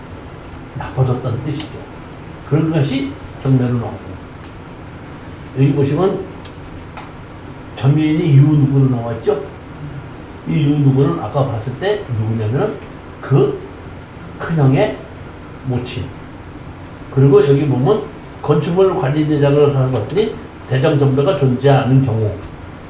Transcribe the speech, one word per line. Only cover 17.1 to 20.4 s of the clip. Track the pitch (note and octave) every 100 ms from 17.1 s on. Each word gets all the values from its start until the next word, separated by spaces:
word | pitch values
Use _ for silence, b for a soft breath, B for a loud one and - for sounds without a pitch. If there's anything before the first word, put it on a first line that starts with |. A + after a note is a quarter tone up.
| C3+
그리고 | C3+ C#3 C#3
여기 | C#3+ D3
보면 | B2 C#3+ A3 - - - -
건축물 | - D3+ C#3+ F3 F#3+ F3
관리대장을 | C3+ D3+ D3+ D3 C#3+ C#3+ D3 C3
하는 | B2+
것 | B2+
같으니 | G#2+ D#3+ A#3 -